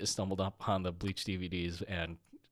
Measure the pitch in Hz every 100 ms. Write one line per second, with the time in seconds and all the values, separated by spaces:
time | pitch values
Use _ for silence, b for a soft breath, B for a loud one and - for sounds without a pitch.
0 | 107 - 95 95 95 - 110 95 90 85
1 | 98 92 - 92 90 90 87 85 - 90
2 | 82 82 - 294 -